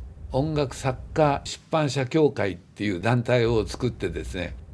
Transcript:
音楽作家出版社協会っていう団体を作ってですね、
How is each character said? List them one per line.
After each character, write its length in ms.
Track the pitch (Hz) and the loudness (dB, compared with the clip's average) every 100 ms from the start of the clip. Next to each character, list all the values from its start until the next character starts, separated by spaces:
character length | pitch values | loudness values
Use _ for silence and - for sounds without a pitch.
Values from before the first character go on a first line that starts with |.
| - - - | -16 -14 -4
音 220 | 131 156 | -2 0
楽 220 | 151 131 - | 0 -2 -2
作 240 | 135 127 - - | -4 -4 -6 2
家 260 | 151 143 | 4 4
出 160 | - - - | -4 -12 -2
版 180 | 160 147 | 0 0
社 160 | 135 127 | 0 0
協 240 | 160 147 | 4 4
会 220 | - 101 | 4 -2
っ 60 | 87 | -2
て 260 | - - | -12 -4
い 120 | 104 90 | -2 0
う 60 | |
団 220 | 107 123 | 2 2
体 240 | 120 123 113 | 4 4 4
を 180 | 113 98 | 2 0
作 220 | - 123 | -2 -4
っ 40 | |
て 180 | - 95 | -2 -4
で 140 | 80 | -4
す 120 | 78 92 | -6 -6
ね、 200 | 87 - - | -6 -8 -14